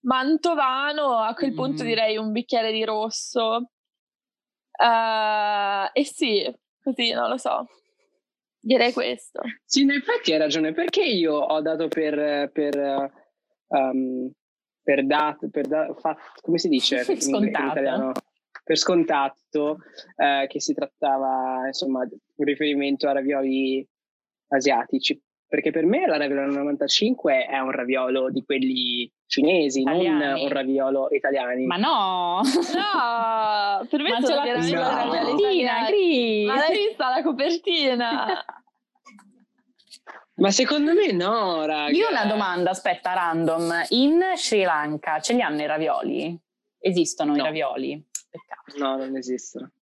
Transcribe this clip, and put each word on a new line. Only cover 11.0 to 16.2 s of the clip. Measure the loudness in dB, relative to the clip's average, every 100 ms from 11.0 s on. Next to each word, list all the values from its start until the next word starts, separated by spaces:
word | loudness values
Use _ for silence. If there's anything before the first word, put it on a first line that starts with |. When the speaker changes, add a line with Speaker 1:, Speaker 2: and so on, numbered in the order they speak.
Speaker 3:
io | 2 2 2
ho | 2 0 0
dato | 0 -2 -2
per, | 0 0 0 0 0 -2
per, | -2 -2 0 -2 -2 -4 _ _ _ _ _ _
ehm, | 0 0 0 -2 -4 -8 -10 _ _ _ _
per | 0 2 2
dat-, | 2 0 -4 -6
per | -4 -2
da-, | -2 -2 -4
fa-, | -6 -6